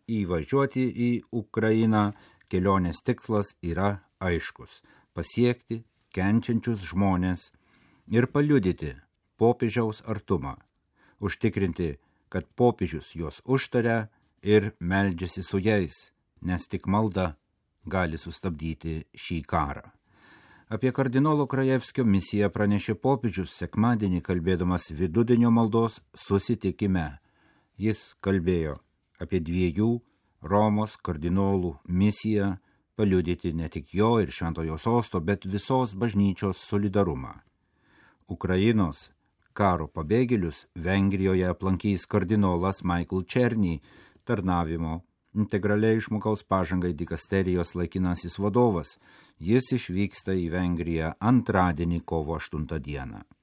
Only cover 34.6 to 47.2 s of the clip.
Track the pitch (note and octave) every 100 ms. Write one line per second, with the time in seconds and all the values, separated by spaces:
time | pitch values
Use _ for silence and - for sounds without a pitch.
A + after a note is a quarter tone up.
34.6 | D#2+ D#2 A#2 A#2+ - F#2 E2 G2+ F#2+ G2
35.6 | - C3 A#2+ F#2+ A#2 G2+ G2 F2+ G2+ -
36.6 | - G2+ G#2 G2+ F2+ C2 - - _ _
37.6 | _ _ _ _ _ _ - F#2 F#2 F#2
38.6 | A2 A2 E2 - - _ _ _ _ -
39.6 | G2+ E2+ D2+ E2 D#2 A2+ B2 A2 E2+ -
40.6 | - E2+ E2+ G2 G2 F#2+ F#2+ F#2 F2+ F2
41.6 | F#2+ F#2 G#2 F#2 - G#2 F2+ G#2+ F#2+ F2
42.6 | F#2+ - F2+ F2 - F#2 F2+ B2+ A#2+ A2
43.6 | F2+ D#2 - - - _ - G#2+ F2+ F2
44.6 | D#2+ E2 D#2+ E2 - _ _ G#2 G2+ G#2
45.6 | G#2 G#2 A2 A2 - G#2+ G#2+ G#2 - F#2+
46.6 | E2+ F#2 F2+ D#2 E2+ E2